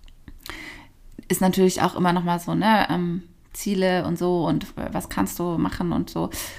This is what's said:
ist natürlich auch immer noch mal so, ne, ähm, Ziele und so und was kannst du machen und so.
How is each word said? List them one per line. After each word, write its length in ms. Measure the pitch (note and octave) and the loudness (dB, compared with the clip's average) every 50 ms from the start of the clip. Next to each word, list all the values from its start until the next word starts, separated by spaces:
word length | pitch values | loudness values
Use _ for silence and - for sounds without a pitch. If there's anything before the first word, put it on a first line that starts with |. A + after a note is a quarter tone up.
| - - - - - - - - - - - - - - - - - - - - - - - - - - | -20 -20 -20 -20 -20 -20 -20 -18 -16 -16 -14 -14 -14 -16 -16 -18 -20 -20 -20 -20 -20 -20 -20 -16 -4 -2
ist 120 | F#3 - | 0 2
natürlich 420 | F#3+ F#3 F3+ F#3+ F#3 F#3 - - | 4 2 4 6 4 4 4 2
auch 120 | - F3+ - | 0 0 0
immer 180 | - F3+ F3 | 2 2 2
noch 120 | F3 F3+ E3+ | 2 2 2
mal 160 | F3 E3+ F3 | 0 0 0
so, 140 | - - E3 | -2 -2 -2
ne, 320 | E3 F3+ A3 A3 G3+ - - | 2 4 4 6 4 4 2
ähm, 320 | E3+ F3+ F3 F3 E3+ F#3 - - - - - - | 0 0 0 -2 -2 -4 -6 -10 -20 -20 -20 -16
Ziele 520 | - - - G3+ G3+ F#3 F#3 F#3 F3+ F3+ - | -12 -8 -4 -2 0 2 2 4 4 2 0
und 120 | - E3+ - | 0 -2 0
so 280 | F3 F3+ F3+ F3 D#3 | 2 2 2 2 2
und 200 | E3+ D#3+ D#3 - - - | 2 0 0 -2 -6 -10
was 320 | - - - - D#3 - - | -8 -8 -6 -6 -6 -6 -4
kannst 300 | - G3 F#3+ F#3 - - | -2 -2 -2 -2 -2 -4
du 200 | F3 F3 E3 E3 | -4 -2 -2 -2
machen 340 | E3+ F3+ - - F#3+ E3+ | -2 -2 -2 -4 -2 -2
und 180 | - - E3+ - | 0 -2 -2 -4
so. 200 | - E3 E3 F#3+ - - - - - | -4 -4 -4 -4 -6 -8 -10 -10 -12